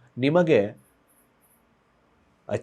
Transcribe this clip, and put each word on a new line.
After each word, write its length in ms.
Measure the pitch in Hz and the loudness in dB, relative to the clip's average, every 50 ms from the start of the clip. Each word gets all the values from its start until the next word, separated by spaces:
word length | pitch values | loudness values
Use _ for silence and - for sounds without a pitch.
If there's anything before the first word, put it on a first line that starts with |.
| _ _ _ 120 | _ _ _ -4
ನಿಮಗೆ 520 | 127 143 156 175 180 160 151 110 98 107 117 - _ _ _ _ _ _ _ _ _ _ _ _ _ _ _ _ _ _ _ _ _ _ _ _ _ _ _ _ _ _ _ _ _ - | -2 0 2 2 2 4 2 2 2 0 -6 -14 _ _ _ _ _ _ _ _ _ _ _ _ _ _ _ _ _ _ _ _ _ _ _ _ _ _ _ _ _ _ _ _ _ -8
ಆ 40 | 104 107 | -8 -8